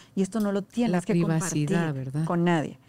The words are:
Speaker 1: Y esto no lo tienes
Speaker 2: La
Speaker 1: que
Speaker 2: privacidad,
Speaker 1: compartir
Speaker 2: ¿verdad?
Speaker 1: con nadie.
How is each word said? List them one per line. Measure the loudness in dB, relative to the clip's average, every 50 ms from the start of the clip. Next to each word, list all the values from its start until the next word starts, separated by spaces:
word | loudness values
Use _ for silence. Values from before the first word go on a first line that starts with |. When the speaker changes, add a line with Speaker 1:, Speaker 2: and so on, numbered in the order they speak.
| -20 -8 -2
Speaker 1:
Y | -2 -2
esto | -2 0 -2
no | -2 0
lo | -2 -2 -4
tienes | -6 -4 -2 0 2
Speaker 2:
La | 0 0
Speaker 1:
que | 0 2 2
Speaker 2:
privacidad, | 2 2 2 2 0 0 0 -2 -2 0 0 0 0 0 0 -2
Speaker 1:
compartir | -4 -6
Speaker 2:
¿verdad? | -6 -4 -4 -2
Speaker 1:
con | 0 0 2 2
nadie. | 4 2 2 0 -2 -8 -14 -20